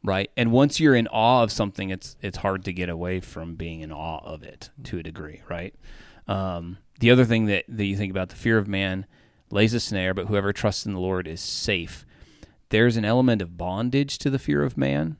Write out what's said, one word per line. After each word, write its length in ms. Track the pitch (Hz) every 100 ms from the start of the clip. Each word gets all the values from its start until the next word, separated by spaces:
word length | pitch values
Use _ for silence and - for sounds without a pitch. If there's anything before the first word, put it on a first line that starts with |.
| 101
right? 240 | 95 101 -
And 140 | 117
once 280 | 120 143 -
you're 140 | 156
in 120 | 127 117
awe 340 | 113 113 127
of 100 | 113
something, 380 | - 104 98 98
it's, 260 | 95 - -
it's 160 | 101 -
hard 260 | 101 95
to 80 | 95
get 160 | 90 90
away 320 | 82 87 92
from 360 | - - 82 82
being 240 | 82 82
in 120 | 78
awe 280 | 76 80 78
of 180 | - 78
it 280 | 73 - - -
to 140 | 123 90
a 40 |
degree, 400 | 80 80 76 76 -
right? 240 | 87 90 - - - - - -
Um, 520 | 98 95 87 85 95 _ _
the 100 | 117
other 160 | 123 120
thing 180 | 113 107
that, 180 | 98 -
that 160 | 110
you 120 | 101 95
think 140 | 101
about, 200 | 95 92
the 60 | -
fear 200 | 117 113
of 100 | 101
man 380 | 98 98 95 98 _ _ _ _
lays 240 | 101 110
a 60 | 117
snare, 340 | - 101 92
but 120 | 92 92
whoever 260 | 104 98
trusts 340 | 104 110 - -
in 80 |
the 60 | 95
Lord 280 | 92 92 82
is 120 | 82
safe. 680 | - - - 95 80 - - _ - _ - _ _
There's 260 | 107 120 117
an 80 |
element 380 | 107 120 127 113
of 140 | 87 85
bondage 600 | 87 92 123 135 143 -
to 120 | 147
the 80 | 135
fear 240 | - 143
of 160 | 143 131
man. 380 | 135 143 160